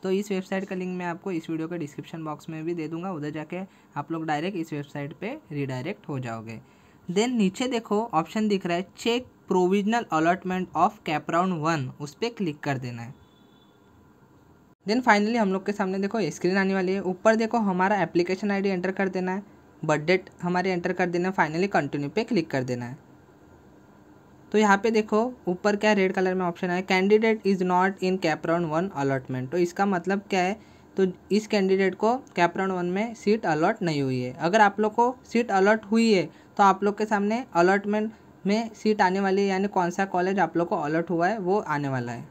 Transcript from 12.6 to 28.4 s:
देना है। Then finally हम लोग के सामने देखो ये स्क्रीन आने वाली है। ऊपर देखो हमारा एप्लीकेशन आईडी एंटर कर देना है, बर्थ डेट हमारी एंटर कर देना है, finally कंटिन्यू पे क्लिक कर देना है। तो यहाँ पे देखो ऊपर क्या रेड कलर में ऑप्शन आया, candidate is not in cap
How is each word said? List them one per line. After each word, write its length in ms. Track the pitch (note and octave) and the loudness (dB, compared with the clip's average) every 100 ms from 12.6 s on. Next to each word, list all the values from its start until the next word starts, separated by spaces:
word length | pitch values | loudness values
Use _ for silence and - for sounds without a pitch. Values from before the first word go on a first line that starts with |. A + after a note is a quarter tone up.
| - C3+ | -4 -4
देना 240 | B2 A#2+ | -4 -10
है। 120 | A#2 C3+ - _ _ _ _ _ _ - - _ _ - _ - _ _ - | -12 -16 -20 _ _ _ _ _ _ -20 -20 _ _ -20 _ -20 _ _ -2
Then 180 | A3+ B3+ | -2 4
finally 300 | G#3 G#3 A#3 | 4 4 2
हम 160 | G3+ | 0
लोग 120 | F#3+ F#3+ | 0 -2
के 60 | |
सामने 280 | G#3 F#3+ G3 | -4 -2 -2
देखो 200 | G3 A3+ | -2 -2
ये 120 | E3 | -4
स्क्रीन 260 | D#3 F3 F#3+ | 0 0 2
आने 160 | F#3+ | 2
वाली 200 | F#3+ F3+ | 0 0
है। 80 | F#3+ | -2
ऊपर 320 | F#3 F3+ A3 A3 | -2 2 4 4
देखो 220 | A3 A#3 G#3 | 2 0 0
हमारा 340 | F3+ F#3+ G3+ | 2 2 2
एप्लीकेशन 480 | F3 E3+ F3 F#3 G#3 | 0 0 0 0 0
आईडी 180 | G3 G3 | 0 0
एंटर 220 | F#3+ F#3 | 0 -2
कर 180 | F#3+ G3 | -2 -2
देना 220 | F#3+ F#3 | -2 -4
है, 120 | F#3 G3+ - - - | -4 -8 -20 -20 -10
बर्थ 180 | D#3 D3+ | -2 0
डेट 260 | D3+ F#3 F#3 - | 2 0 0 -8
हमारी 280 | F3 F3+ F#3+ | -2 0 0
एंटर 240 | F#3 F3 | -2 -2
कर 160 | F3 F3+ | -2 0
देना 200 | F3 F#3 | 0 -2
है, 60 | F#3+ | 0
finally 360 | E3 D#3 G3 | 0 2 0
कंटिन्यू 360 | F#3+ C#3+ D3+ C#3+ | 0 0 -4 -4
पे 140 | E3+ | -4
क्लिक 260 | A#3 A3 D#3+ | -2 -2 0
कर 120 | C#3 | -2
देना 220 | B2+ B2 A#2+ | -2 -4 -6
है। 220 | B2+ - - - - - - - - - - - - - - - | -12 -18 -20 -20 -20 -20 -20 -20 -20 -20 -20 -20 -20 -20 -20 -2
तो 60 | G#3 | 2
यहाँ 200 | G#3+ G3 | 6 6
पे 120 | A3+ | 6
देखो 280 | A3 G#3+ G#3+ A#3+ B3+ - | 2 2 2 2 -2 -4
ऊपर 280 | F3+ G#3 G#3 | 0 0 2
क्या 160 | G#3+ | 4
रेड 200 | G#3 F#3+ | 4 4
कलर 200 | F#3+ F#3 | 2 0
में 120 | F#3 F3+ | 0 -2
ऑप्शन 240 | E3+ F#3 | -2 -2
आया, 140 | F3+ | -2
candidate 600 | F#3 F#3 F#3+ G#3+ A3+ A3 G3 | 2 2 6 6 6 2 2
is 120 | G3 | 2
not 360 | F3+ F3+ F#3+ G3 | 2 4 2 2
in 120 | F#3 F#3 | -2 0
cap 260 | E3+ D#3 | 0 -2